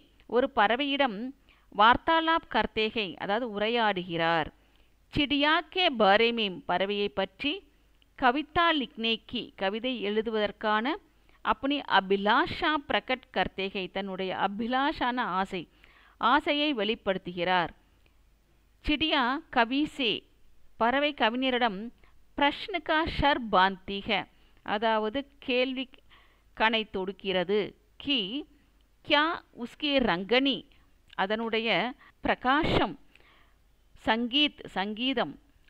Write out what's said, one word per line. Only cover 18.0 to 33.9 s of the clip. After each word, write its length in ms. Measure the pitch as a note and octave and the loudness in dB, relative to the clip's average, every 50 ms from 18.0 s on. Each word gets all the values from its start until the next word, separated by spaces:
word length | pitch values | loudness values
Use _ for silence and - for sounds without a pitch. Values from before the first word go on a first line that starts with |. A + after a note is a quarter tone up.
| _ _ _ _ _ _ _ _ _ _ _ _ _ _ _ _ - | _ _ _ _ _ _ _ _ _ _ _ _ _ _ _ _ -2
சிடியா 380 | - D4+ C4 D#4 D#4 D#4+ D4 B3+ A#3 B3+ D4+ - _ | -2 0 0 0 0 2 2 2 0 -2 -4 -6 _
கவி 320 | - C4 A#3 A3+ C4 C#4 D4+ | 0 2 2 2 2 0 -2
சே, 280 | C#4+ - - C4+ A3 E3+ - - _ _ _ - - - - - - - - | -2 -2 -2 -2 -2 -2 -2 -6 _ _ _ -20 -20 -20 -20 -20 -12 -4 0
பறவை 320 | A3+ A#3 B3+ C#4 D4 D4 C#4+ | 0 2 2 2 0 0 0
கவிஞரிடம் 640 | - C4 A3 A#3 B3+ C4 C4 B3 A#3+ B3 A#3 F#3+ F#3 A3 A#3+ - _ - - - - - _ _ - | 0 0 0 0 0 -2 0 0 0 0 0 -2 -4 -10 -14 -16 _ -20 -20 -20 -20 -20 _ _ 0
பிரஷ்ன 420 | C#4+ C#4+ D#4 - - - G4 E4+ - | 0 0 0 -2 -6 -8 -8 -6 -2
கா 140 | - D#4+ D#4 - - | -2 0 0 0 -2
ஷர் 300 | - - D#4+ C#4+ D4+ C#4+ A#3+ G#3+ | -2 0 2 2 2 0 0 2
பாந்தி 500 | G3 F#3 F#3 F#3+ F#3+ F3+ - - G3 G3 | 4 4 4 4 2 -2 -8 -8 -8 -6
ஹை, 200 | - - G#3+ F#3 D3 - _ _ _ _ _ _ - | -4 -2 -2 -2 -4 -6 _ _ _ _ _ _ -6
அதாவது 540 | - G3 G#3+ A3+ A3 A3 G#3+ G#3+ G#3+ G#3+ C#4 C#4 - _ _ | -4 -4 -2 0 0 0 0 0 -2 -4 -6 -8 -8 _ _
கேள்வி 460 | - - B3 B3 B3+ C4+ C4 B3+ C4+ - - - _ - - - _ _ _ _ _ _ _ - | -6 -2 0 0 0 0 -2 -6 -8 -10 -14 -20 _ -20 -20 -20 _ _ _ _ _ _ _ 0
கணை 240 | A3 A3 A3+ A3 A3 - | 0 2 2 0 -2 -4
தொடுக்கிறது. 720 | - G3 F#3 F#3 G3 - - F#3+ F#3 F#3 F3 E3 G3+ G#3+ F#3+ - - _ _ _ _ - | -6 -6 -6 -6 -8 -6 -4 -2 0 0 0 0 0 0 0 -2 -6 _ _ _ _ -10
கி 200 | - C#4 C#4+ B3 G3 F3+ A#3 C#4+ - - - _ _ _ _ _ _ _ _ _ - - | -6 -4 -2 -2 -2 -4 -6 -10 -10 -12 -18 _ _ _ _ _ _ _ _ _ -4 0
கியா 160 | D#4 C#4+ D4+ E4 F4 - - _ _ | 2 2 2 0 -2 -6 -10 _ _
உஸ்கி 360 | - A#3+ A#3 - - D4+ D4 C#4 C4+ B3 | -14 -14 -14 -10 -6 -2 0 2 2 2
ரங்கனி, 520 | G3+ E3+ F3 G3 F#3 A3+ B3+ C4+ C#4 B3 D#3+ - - _ _ _ _ _ _ _ _ - | 2 0 -2 0 0 2 2 2 2 0 -2 -6 -14 _ _ _ _ _ _ _ _ -6
அதனுடைய 540 | - F#3 G3 G#3+ A3 A#3 A3+ G#3+ A3 A3+ A#3 G3+ E3 G3+ B3 A#3+ - - - _ _ | -4 -2 -2 -2 -2 -2 -2 -2 -2 0 0 0 0 0 -2 -4 -10 -16 -20 _ _
பிரகாசம், 760 | - B3+ A#3+ - - B3+ C4+ D4 E4+ - - - D4 - - - - - - - _ _ _ _ _ _ _ _ _ _ _ _ _ _ | -2 -2 -2 0 2 2 2 2 2 2 2 2 0 0 -4 -8 -16 -20 -20 -20 _ _ _ _ _ _ _ _ _ _ _ _ _ _